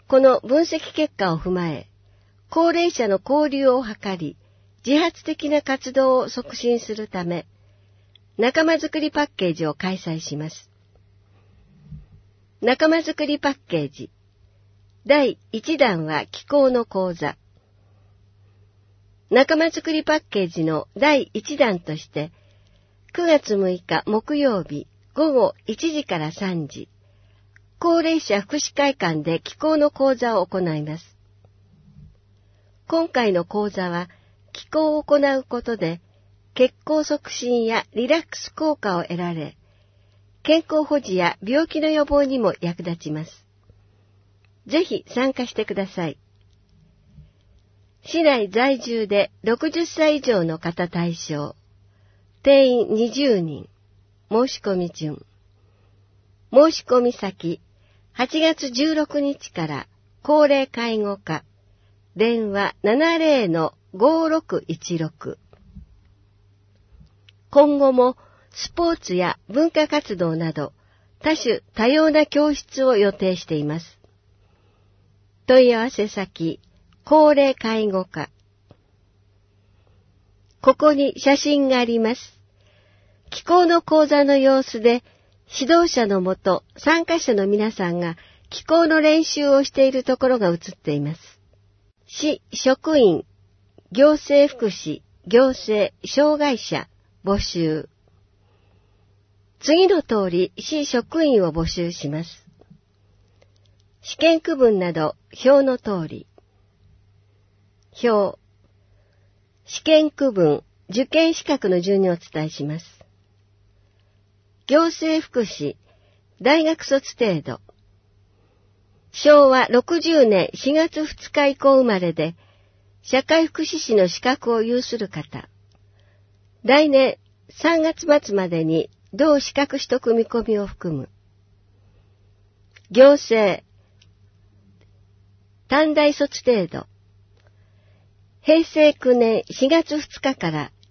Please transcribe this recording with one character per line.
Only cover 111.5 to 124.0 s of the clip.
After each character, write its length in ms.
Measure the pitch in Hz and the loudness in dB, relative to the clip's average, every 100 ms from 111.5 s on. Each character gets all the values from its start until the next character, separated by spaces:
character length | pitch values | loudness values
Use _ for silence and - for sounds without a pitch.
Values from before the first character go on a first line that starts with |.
| 285 202 | -4 0
の 120 | 180 | -2
順 220 | 175 196 | 0 0
に 80 | 190 | 0
お 60 | 170 | -2
伝 280 | - 160 | -6 -8
え 40 | 156 | -8
し 120 | - | -8
ま 160 | 147 160 | -10 -10
す。 180 | - _ _ _ _ _ _ _ _ _ _ _ _ _ _ _ _ _ - | -14 _ _ _ _ _ _ _ _ _ _ _ _ _ _ _ _ _ 2
行 180 | 285 330 | 2 2
政 360 | - 320 320 | -2 -2 -2
福 200 | - 254 | -2 -4
祉、 340 | 214 - 147 - _ _ _ _ _ - | -4 -4 -10 -10 _ _ _ _ _ -4
大 220 | 214 311 | 2 2
学 180 | 311 320 | 2 -2
卒 340 | - 269 - - | -2 -2 -2 -4
程 240 | 226 165 | -2 -2
度。 200 | 143 123 _ _ _ _ _ _ _ _ _ _ _ _ _ _ _ | -6 -14 _ _ _ _ _ _ _ _ _ _ _ _ _ _ _
昭 360 | - 294 294 277 | 0 6 8 8
和 200 | 262 240 | 6 4
六 320 | 240 - 339 | 2 2 -2
十 260 | 320 320 233 | 2 4 4
年 240 | 196 165 | 4 0
四 180 | - 262 | -4 -2
月 320 | 302 330 - | 0 0 -2
二 260 | 311 - - | -8 -10 -6
日 160 | - 285 | 0 0
以 100 | 277 | 2
降 200 | 269 269 | 4 4
生 80 | |
ま 160 | 247 196 | 4 0
れ 120 | 175 | -2
で、 220 | 165 156 170 _ _ _ _ _ _ | -2 -6 -6 _ _ _ _ _ _
社 200 | - 254 | -4 -2
会 240 | - 320 320 | 2 2 2
福 160 | - | -2
祉 160 | 311 320 | -8 -6
士 160 | - | 0
の 140 | 220 | 2